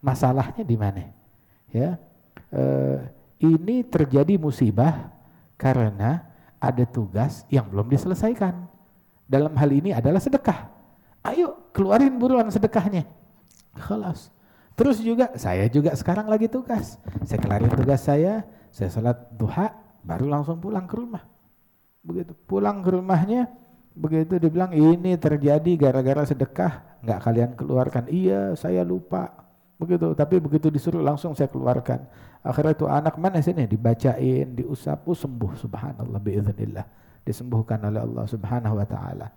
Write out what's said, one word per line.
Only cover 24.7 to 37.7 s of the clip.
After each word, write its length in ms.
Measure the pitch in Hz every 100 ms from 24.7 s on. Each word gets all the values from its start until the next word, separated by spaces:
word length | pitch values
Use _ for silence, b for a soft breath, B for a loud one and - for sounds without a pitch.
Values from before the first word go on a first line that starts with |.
| 165
"Ini 400 | 156 175 180 180
terjadi 560 | 156 147 143 147 160
gara-gara 480 | 170 143 131 131 143
sedekah, 800 | 143 139 131 - 180 - - -
nggak 180 | 113 98 117
kalian 260 | 113 117 123
keluarkan." 480 | 143 127 127 127 123
"Iya, 400 | 165 185 196 196
saya 320 | 175 - 180 175
lupa." 480 | 180 170 185 180 - - _ _ _
Begitu, 320 | 165 175 165
tapi 240 | 156 147 185
begitu 320 | 151 156 156
disuruh 320 | 151 170 170
langsung 320 | 143 147 175
saya 160 | 143 139
keluarkan. 560 | 131 127 127 123 123 135 B B B -
Akhirnya 280 | 123 151 151
itu 80 | 151
anak, 320 | 143 156 151
"Mana 240 | 180 180
sini?" 240 | 151 175 117
Dibacain, 880 | 104 117 117 135 123 131 131 135
diusap, 480 | 120 127 - - 147 -
oh, 80 | 175
sembuh, 400 | 143 123 104 -
subhanallah, 640 | 117 101 - - 120 110
biiznillah. 640 | 101 98 101 101 107 98 - b b b -
Disembuhkan 560 | 107 123 113 110